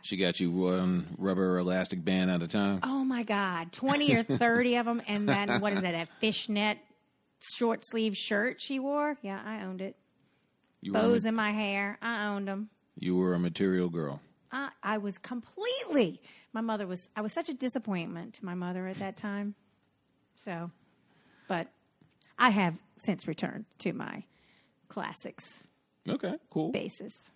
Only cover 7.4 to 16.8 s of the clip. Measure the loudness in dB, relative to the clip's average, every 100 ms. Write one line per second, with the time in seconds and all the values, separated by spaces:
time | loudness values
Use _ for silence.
7.4 | -10 0 0 0 -2 0 0 0 0 0
8.4 | 0 -2 -4 -2 0 0 0 -2 -8 -8
9.4 | -8 -8 -8 -6 -8 -10 _ _ _ _
10.4 | _ _ _ _ 0 4 6 4 4 2
11.4 | 2 2 0 0 -2 -4 -4 -2 -2 -2
12.4 | -2 -4 -6 _ _ -6 2 4 4 4
13.4 | 0 2 2 4 2 0 -4 -6 -12 _
14.4 | _ -6 -6 -6 -4 -2 -4 -8 -10 -10
15.4 | -10 -6 -4 -4 2 4 4 0 -18 -20
16.4 | _ -4 -2 -2